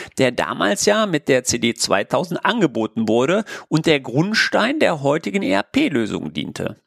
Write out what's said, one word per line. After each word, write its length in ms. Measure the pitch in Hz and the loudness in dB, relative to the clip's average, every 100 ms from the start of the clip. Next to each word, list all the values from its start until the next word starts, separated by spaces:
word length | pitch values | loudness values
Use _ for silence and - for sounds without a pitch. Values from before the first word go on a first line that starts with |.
| - - | -8 0
der 140 | 127 | 0
damals 560 | 120 80 139 185 208 - | 0 -2 -2 -2 0 2
ja 180 | 208 214 | 2 2
mit 220 | 151 - | 0 2
der 160 | 131 | 0
C 160 | - 135 | 0 -2
D 160 | 117 - | 0 0
zweitausend 680 | - 95 107 131 170 170 | 0 0 0 -2 -2 -2
angeboten 640 | 175 233 180 117 110 - 226 | 0 2 2 2 -2 -2 2
wurde 380 | 120 135 196 - - - | 2 2 0 -2 -10 -2
und 180 | 156 165 | 0 2
der 140 | 147 | 2
Grundstein 800 | 127 123 190 220 - - 220 302 | 0 0 0 2 0 0 0 2
der 240 | 196 160 | 0 2
heutigen 400 | 139 156 202 196 | 0 0 -2 -4
E-R-P-Lösung 880 | 190 98 - - 156 127 104 90 - | 0 -2 0 0 0 0 -2 -4 -6
diente. 440 | - - - 92 110 | -8 -8 -6 -8 -8